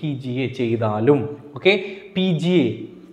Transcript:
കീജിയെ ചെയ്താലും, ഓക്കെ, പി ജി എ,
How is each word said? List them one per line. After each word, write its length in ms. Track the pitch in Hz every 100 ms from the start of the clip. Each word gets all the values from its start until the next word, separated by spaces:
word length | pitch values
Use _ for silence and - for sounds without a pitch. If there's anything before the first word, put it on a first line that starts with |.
കീജിയെ 440 | 156 131 131 127 120 127
ചെയ്താലും, 600 | 117 113 110 107 120 143 - - - -
ഓക്കെ, 180 | 185 202 - - - 185
പി 100 | 185 160
ജി 140 | 170 180
എ, 20 | 120 110 - - -